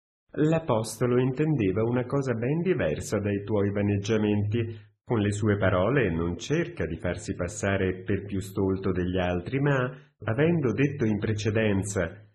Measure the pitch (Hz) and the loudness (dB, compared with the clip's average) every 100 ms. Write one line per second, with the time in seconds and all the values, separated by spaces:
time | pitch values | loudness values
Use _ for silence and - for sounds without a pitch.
0 | _ _ _ - 151 160 160 113 113 - | _ _ _ 0 2 2 0 -2 -2 -2
1 | 123 123 131 131 156 143 95 95 113 123 | 0 2 2 0 0 2 2 2 0 0
2 | 120 143 135 113 120 160 175 151 82 73 | -2 -2 -2 -2 -2 -2 0 0 0 -2
3 | - 104 101 101 101 104 101 101 101 101 | -2 -2 0 -2 0 0 0 2 2 0
4 | 104 110 104 101 104 117 107 - - _ | 2 2 2 2 2 0 -2 -6 -16 _
5 | - 120 101 104 107 101 98 90 98 143 | -2 0 2 2 2 4 4 4 2 2
6 | 101 82 85 85 - 156 170 - 85 82 | 2 0 -2 -2 -2 -2 -2 -4 -4 -2
7 | 90 90 - 90 87 - 101 98 92 92 | -4 -4 -4 -4 -4 -2 0 2 0 -2
8 | - 95 - 98 - - 95 95 98 90 | -2 -4 -2 -6 -6 -2 0 0 0 0
9 | 90 92 90 90 98 131 143 139 123 - | 0 0 0 -2 -2 -2 0 0 -2 -6
10 | - - - 117 160 170 127 104 143 - | -20 -10 -4 0 2 2 0 2 0 2
11 | 110 104 107 104 113 107 107 101 95 98 | 0 0 0 -2 0 2 2 2 0 -2
12 | 85 - - | -2 -6 -20